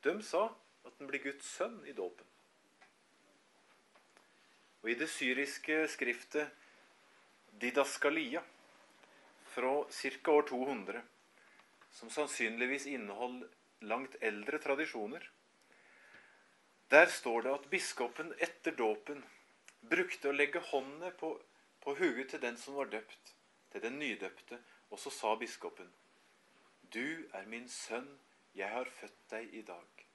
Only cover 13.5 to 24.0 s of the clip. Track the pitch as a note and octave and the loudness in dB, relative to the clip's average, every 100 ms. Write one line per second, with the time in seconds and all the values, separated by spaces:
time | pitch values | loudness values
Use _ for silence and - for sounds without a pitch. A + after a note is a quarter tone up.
13.5 | - _ _ G#2+ A#2 C3 - A2+ G#2 G#2 | -18 _ _ -2 -2 -2 -2 -2 -2 -2
14.5 | D3+ D3+ C#3 D#3 A#2+ G#2 D3+ - - _ | -2 0 0 0 -2 -6 -6 -12 -20 _
15.5 | _ _ - - - - - - - - | _ _ -20 -20 -20 -20 -20 -20 -20 -20
16.5 | _ _ _ _ C#3 F3 - B2+ A#2 B2 | _ _ _ _ 10 10 8 0 2 2
17.5 | C#3+ - F#3 - - A#2+ - D#3+ - E3+ | 0 0 -2 0 -2 -2 -2 -8 -2 -2
18.5 | - E3+ - A2+ G#2+ - C#3+ - - - | 0 -4 2 2 2 -2 -10 -10 -20 -20
19.5 | - - - A#2 D#3 F#3 - C#3+ C#3 C#3+ | -20 -20 -20 0 0 2 0 0 4 2
20.5 | E3+ E3+ C#3 C3 D3 F3 E3+ D#3+ - - | 2 0 -2 -2 -8 -8 -4 -6 -6 -10
21.5 | - _ _ - C#3 F3 A#2+ C3 D3+ B2 | -20 _ _ -6 2 2 2 -4 -4 -4
22.5 | A#2 - C#3 B2+ G#2+ - - - - _ | -4 -8 -4 -2 -4 -8 -20 -20 -20 _
23.5 | _ _ G2+ A2 C#3 | _ _ -6 -4 -2